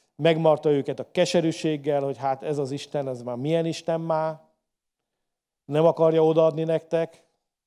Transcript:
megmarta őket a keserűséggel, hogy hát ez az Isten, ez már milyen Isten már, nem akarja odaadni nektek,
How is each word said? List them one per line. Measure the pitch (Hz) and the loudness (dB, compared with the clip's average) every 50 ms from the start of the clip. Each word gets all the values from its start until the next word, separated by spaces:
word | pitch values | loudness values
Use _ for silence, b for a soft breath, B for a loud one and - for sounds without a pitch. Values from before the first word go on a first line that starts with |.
| _ _ _ | _ _ _
megmarta | - 147 165 160 160 165 160 151 143 143 156 | 0 2 2 2 4 4 2 2 4 2 2
őket | 147 139 139 147 131 - | 0 0 0 -4 -6 -8
a | 127 - | -10 -6
keserűséggel, | - 180 175 - - 175 160 165 156 - - 160 156 143 139 151 143 143 139 | 0 0 0 2 2 2 2 0 -2 -2 -2 -4 -4 -4 -2 -2 -2 -2 -2
hogy | 139 135 - | -2 -4 -4
hát | 139 135 135 131 - | -4 -4 -4 -4 -4
ez | 156 147 143 | -6 -4 -4
az | 139 127 | -4 -6
Isten, | 143 143 - - - 147 135 135 | -6 -10 -10 -8 -6 -6 -6 -6
ez | 127 120 | -8 -8
már | 120 123 123 | -8 -8 -8
milyen | 120 131 151 165 165 165 | -6 -4 -2 0 0 0
Isten | 165 160 - - - 165 165 | -2 -4 -6 -4 -4 -4 -4
már, | 165 160 160 156 160 160 156 156 _ _ _ _ _ _ _ _ _ _ _ _ _ _ _ _ _ _ _ _ _ _ _ _ _ | -2 -2 -2 -2 -2 -4 -6 -10 _ _ _ _ _ _ _ _ _ _ _ _ _ _ _ _ _ _ _ _ _ _ _ _ _
nem | - 139 151 160 | -4 0 4 4
akarja | 165 151 - 165 160 160 160 160 | 4 4 4 4 4 4 4 4
odaadni | 156 160 160 160 160 151 160 160 | 4 4 4 4 4 2 0 -2
nektek, | 165 165 156 156 - - 165 165 160 _ _ _ _ _ _ _ _ _ _ _ | -2 -2 -2 -4 -2 -2 -2 -2 -4 _ _ _ _ _ _ _ _ _ _ _